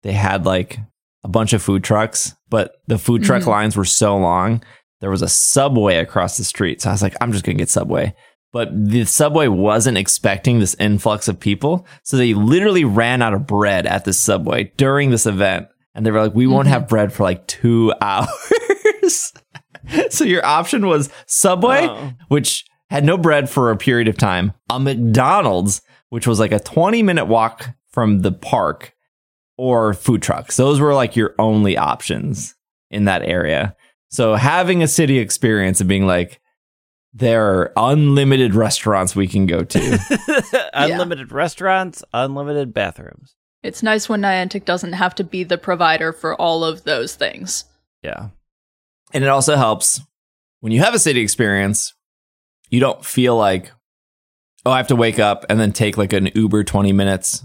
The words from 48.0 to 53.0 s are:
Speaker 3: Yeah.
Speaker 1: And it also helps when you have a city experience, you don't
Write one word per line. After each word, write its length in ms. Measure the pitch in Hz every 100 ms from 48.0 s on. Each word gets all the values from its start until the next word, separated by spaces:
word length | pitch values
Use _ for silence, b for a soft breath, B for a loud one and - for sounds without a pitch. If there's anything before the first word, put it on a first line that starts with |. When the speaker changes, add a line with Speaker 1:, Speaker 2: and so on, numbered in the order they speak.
Speaker 3:
Yeah. 260 | - - 104 - _ _ _ _ _ _ _
Speaker 1:
And 80 | 143
it 60 | 139
also 280 | 139 131 147
helps 440 | 120 104 - - - _ _ _ _ _
when 120 | 110
you 80 | 113
have 140 | 196
a 40 | 233
city 220 | 165 127
experience, 720 | 107 - 110 98 98 104 - _ _ _ _ _ _ _ _
you 100 | 120
don't 240 | 131 -